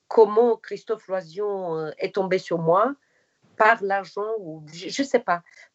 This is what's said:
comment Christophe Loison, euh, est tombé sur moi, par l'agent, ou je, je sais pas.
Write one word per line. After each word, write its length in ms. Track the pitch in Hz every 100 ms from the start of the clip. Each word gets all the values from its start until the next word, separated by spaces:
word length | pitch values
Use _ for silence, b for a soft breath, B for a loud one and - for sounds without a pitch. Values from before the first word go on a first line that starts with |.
| -
comment 500 | - 208 214 240 214
Christophe 500 | - 202 - 220 -
Loison, 680 | 190 170 165 208 196 180 160
euh, 140 | 156 -
est 160 | 190
tombé 240 | 208 190 185
sur 220 | - 170
moi, 340 | 165 180 240 285 _ _ _ _ _ -
par 240 | 220 226
l'agent, 460 | 196 196 180 - 208 220
ou 240 | 175 156 151
je, 160 | 165 190
je 140 | -
sais 160 | 277 233
pas. 220 | 214 175 - b b